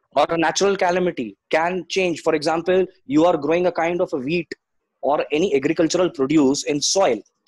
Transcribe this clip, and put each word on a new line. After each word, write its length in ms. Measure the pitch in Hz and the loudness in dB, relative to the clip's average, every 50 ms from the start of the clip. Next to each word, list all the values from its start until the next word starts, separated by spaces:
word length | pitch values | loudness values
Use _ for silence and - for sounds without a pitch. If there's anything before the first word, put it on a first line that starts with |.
| _ _ - | _ _ 0
Or 80 | 139 151 - | 0 0 2
a 80 | 165 165 | 0 0
natural 380 | 160 160 165 - 190 202 196 | 0 0 0 0 0 0 0
calamity 600 | 175 190 175 180 185 180 175 165 - 120 104 - _ _ - | 0 0 0 0 0 -2 -2 -4 -4 -8 -8 -10 _ _ -4
can 340 | - 156 165 175 185 185 160 - | -2 0 0 -2 -4 -6 -6 -6
change. 320 | - 190 185 175 160 - | -4 -2 -2 -2 -2 -2
For 120 | - 165 160 | -2 0 0
example, 520 | 151 143 160 160 170 170 185 185 190 185 185 - _ _ | 0 0 -2 -2 -2 0 0 2 2 0 -2 -6 _ _
you 220 | - 139 151 165 | -2 2 4 4
are 100 | 180 175 | 4 2
growing 300 | 151 143 147 165 180 180 | 2 0 0 0 0 0
a 60 | 180 | 0
kind 280 | 170 170 165 170 175 175 | -2 -2 -2 -2 -2 -2
of 100 | 180 165 170 | -2 -4 -4
a 20 | |
wheat 340 | 143 123 139 170 175 - - - - _ _ _ _ _ _ _ _ | -4 -4 -4 -4 -4 -4 -6 -12 -18 _ _ _ _ _ _ _ _
or 240 | - 131 147 160 - - | -2 -2 0 0 -2 -2
any 220 | 147 151 185 202 139 | -2 0 0 2 0
agricultural 540 | 135 135 - 165 - 165 151 - 175 185 165 | 0 0 0 0 0 0 0 2 0 0 0
produce 540 | - - 131 131 151 160 139 131 143 - - | 0 -2 -2 2 4 4 4 4 2 0 -2
in 160 | 165 147 147 | -4 -4 -2
soil. 400 | - - - 190 196 151 113 101 - _ _ _ _ | -2 -2 0 2 2 2 0 -2 -6 _ _ _ _